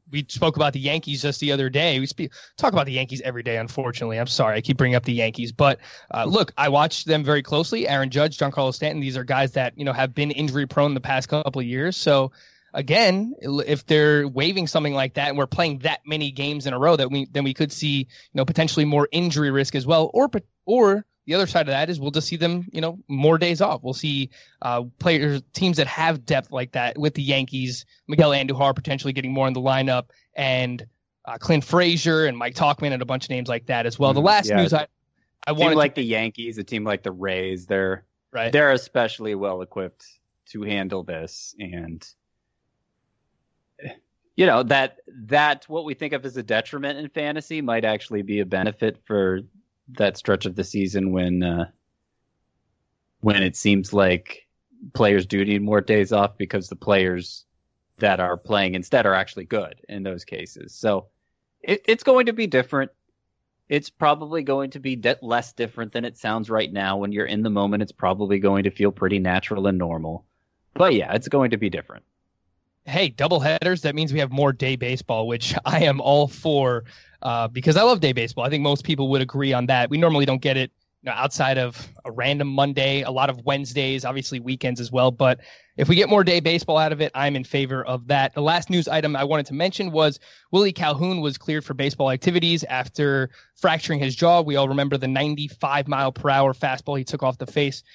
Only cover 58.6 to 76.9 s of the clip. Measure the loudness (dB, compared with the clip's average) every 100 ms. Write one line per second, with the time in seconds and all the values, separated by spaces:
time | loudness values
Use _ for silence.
58.6 | 0 -2 0 2 4 2 0 -8 -6 -4
59.6 | -4 -12 -16 -10 -8 -10 -12 -14 -14 -16
60.6 | -20 -4 0 0 -2 _ _ _ _ _
61.6 | -2 -2 2 0 6 4 4 0 0 0
62.6 | 0 -2 -2 _ _ _ _ _ _ _
63.6 | -4 -4 -4 0 2 2 -2 -6 -2 -2
64.6 | -2 -6 -6 -2 0 -2 0 -2 -2 -8
65.6 | -8 -6 -8 -6 -6 -8 -4 -4 -2 -2
66.6 | -2 -2 -2 -2 -2 -4 -2 -2 0 0
67.6 | 0 0 -4 -2 -2 0 0 2 2 2
68.6 | 0 2 0 2 0 0 2 0 -2 -2
69.6 | 0 0 -2 -4 -6 -10 _ _ _ _
70.6 | _ 2 4 4 0 -4 0 2 2 0
71.6 | -2 -6 -12 -20 _ _ _ _ _ _
72.6 | _ _ -6 0 0 0 2 2 2 2
73.6 | 0 0 -2 -2 -2 0 -2 2 2 2
74.6 | -2 -2 -4 -6 -2 -2 -2 -4 -4 -4
75.6 | 0 2 2 2 4 4 4 -2 0 2
76.6 | 2 0 -6